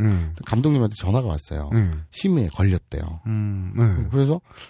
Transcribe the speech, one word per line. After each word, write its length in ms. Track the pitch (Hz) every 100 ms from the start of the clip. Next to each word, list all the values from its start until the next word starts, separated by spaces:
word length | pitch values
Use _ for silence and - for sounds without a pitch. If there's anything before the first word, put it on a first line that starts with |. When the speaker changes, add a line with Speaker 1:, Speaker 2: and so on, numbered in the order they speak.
Speaker 1:
예. 260 | 107 95 80 82 -
Speaker 2:
감독님한테 480 | 110 147 143 113 104
전화가 300 | 92 113 120
왔어요. 440 | 76 - 76 73
Speaker 1:
예. 160 | 113 98 78 80
Speaker 2:
심의에 380 | - 196 170 92
걸렸대요. 640 | - 95 90 - 73 80 82 110
Speaker 1:
음, 460 | 110 104 101 92 95
예. 320 | 117 87 -
Speaker 2:
그래서 280 | 135 139 165 - -